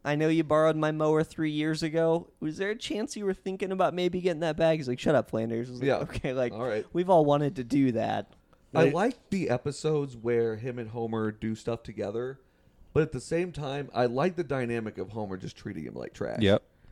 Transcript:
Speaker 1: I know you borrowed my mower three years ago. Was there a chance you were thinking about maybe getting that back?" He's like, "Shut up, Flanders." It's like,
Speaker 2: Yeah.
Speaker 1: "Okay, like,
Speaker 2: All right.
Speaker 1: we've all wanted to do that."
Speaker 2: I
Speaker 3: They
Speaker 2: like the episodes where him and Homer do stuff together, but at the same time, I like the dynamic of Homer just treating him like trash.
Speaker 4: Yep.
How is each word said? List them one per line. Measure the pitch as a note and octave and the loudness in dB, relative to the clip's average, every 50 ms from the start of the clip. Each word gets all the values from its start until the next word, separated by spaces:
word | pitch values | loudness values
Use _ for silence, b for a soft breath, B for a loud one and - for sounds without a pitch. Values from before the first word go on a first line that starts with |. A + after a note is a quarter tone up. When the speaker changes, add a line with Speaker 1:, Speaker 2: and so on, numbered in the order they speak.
| - | -4
Speaker 1:
I | C#3+ D3 | -2 0
know | D3 D#3 D#3+ | 2 2 4
you | D#3+ E3 D#3+ | 4 2 2
borrowed | D3 D3+ D#3 D#3 D#3+ D#3 | 4 4 4 6 4 4
my | D#3 D#3 D#3 D#3 | 2 0 0 0
mower | D#3 D#3 D#3 D#3 D#3 D#3+ | 2 2 2 4 2 2
three | D#3+ - - D#3+ D#3 | 0 -2 -4 -4 -2
years | D3+ D3+ D3+ D#3 D#3+ D3+ E3 | -2 0 0 0 0 -2 -2
ago. | D#3+ D3+ E3 E3 E3 E3 E3+ F3 - _ _ | -2 0 2 2 2 2 0 -2 -6 _ _
Was | - D#3 D#3 F3 | -6 -6 -4 -4
there | G3 G3+ | -4 -4
a | G#3+ | -4
chance | A#3 - - D4+ G3+ A3 - - | -6 -6 -6 -4 -4 -4 -6 -6
you | G#3+ G#3 | -4 -4
were | G3 F#3 | -2 -4
thinking | - _ F#3+ F#3+ G3 G#3 F#3 F#3+ | -4 _ -8 -6 -4 -4 -4 0
about | F#3+ F#3 D#3+ E3+ | 2 2 2 2
maybe | F3 F3+ F3 F3 F3+ | 0 0 0 0 0
getting | F3 F#3 F3 D3+ | 0 0 0 0
that | E3+ E3 D3+ | -2 -2 0
back?" | D#3+ E3 D#3+ D#3+ | 2 2 2 2
He's | D#3 D3+ B2 | 2 0 -2
like, | B2 B2+ | -4 -2
"Shut | - - D#3 | 0 2 4
up, | B2+ G#2+ - | 4 2 2
Flanders." | - A2 A2+ A2+ A#2 A#2 A#2+ B2+ | -2 -2 -2 -2 -2 -4 -6 -6
It's | B2 B2 | -8 -2
like, | C3 C#3 | 0 0
Speaker 2:
Yeah. | B2+ F2+ | 0 0
Speaker 1:
"Okay, | - - - - - D3+ B2+ | 0 -4 -6 -6 -4 -2 -2
like, | C3+ B2+ A#2+ G#2 | 0 -2 -2 -2
Speaker 2:
All | G#2+ B2 | -4 -4
right. | B2+ G#2+ A2 G2+ - - | -2 -2 -4 -4 -4 -4
Speaker 1:
we've | E3 F3+ F3+ | -2 2 6
all | F#3+ E3 D#3 | 6 6 8
wanted | C#3+ C#3+ D3 D3 C#3+ - | 6 4 4 2 0 -2
to | - B2+ | -4 -4
do | A#2 C3 C#3 C#3 C3 A2+ | 0 2 4 4 4 4
that." | A2 A2 A2 G#2 G#2+ G#2 - - _ _ _ _ _ _ _ - | 2 0 -2 -2 -4 -6 -8 -14 _ _ _ _ _ _ _ 2
Speaker 2:
I | D#3 E3 | 4 4
Speaker 3:
They | D#3 C#3+ | 4 4
Speaker 2:
like | E3 G3 B3 B3+ - _ _ | 4 2 0 0 -4 _ _
the | - F#3+ E3 - | -4 -2 0 0
episodes | A#2+ B2 - D3 C#3 - - D#3 D#3 D3 C#3+ C#3 B2 | 0 0 -2 -4 -8 -4 -2 0 0 0 -2 -4 -8
where | A#2 G#2+ A#2+ A#2+ A#2 A#2 A2+ A2 | -6 -2 0 2 2 2 0 -2
him | G#2+ A#2 C3 A#2+ B2 | -4 -6 -8 -8 -8
and | A#2 A2 | -10 -10
Homer | G#2+ A#2+ A#2 A2+ A2 A2 A2 A2 G#2+ | -8 -6 -4 -2 -2 0 0 -2 -2
do | G#2+ - A2 A2 | -2 -4 -4 -4
stuff | A2 - - A#2 A2+ - | -4 -4 -6 -6 -6 -8
together, | - G#2+ G2+ G#2 G2 G#2 A2+ B2 B2+ C3+ - b b b b b b b b - - - | -12 -8 -6 -6 -6 -4 -4 -6 -6 -8 -12 b b b b b b b b -20 0 2
but | D3 D#3+ | 2 2
at | - - | 2 -2
the | B2+ | -8
same | - - D#3+ E3 F3+ F3+ D#3 | -6 -4 -2 -2 -2 -4 -6
time, | C#3 D3 C#3 C3+ C#3+ C#3+ C3+ - | -8 -8 -6 -6 -8 -8 -6 0
I | - B2 | 2 2
like | B2 A#2 B2+ D3 F#3 F3 | 2 2 2 0 0 0
the | E3 F3 | -2 -4
dynamic | C3 C#3+ C3 B2 A#2 A#2 A#2 A2+ G#2+ - - | -4 -2 -2 -2 -2 -2 -4 -4 -6 -6 -8
of | F#2 G2 | -8 -8
Homer | G#2+ A2+ G#2+ G2 F#2+ | -6 -8 -6 -6 -8
just | F#2 F#2+ - - | -8 -10 -12 -14
treating | - - - G2 F2 D#2 | -12 -12 -10 -10 -8 -10
him | A#1+ G#1 | -10 -10
like | A#1+ A#1+ - - | -10 -10 -10 -8
trash. | - - A#1+ A1+ - A2 | -6 -6 -6 0 2 4
Speaker 4:
Yep. | G2 G2 - - _ b b b b | 6 6 4 2 _ b b b b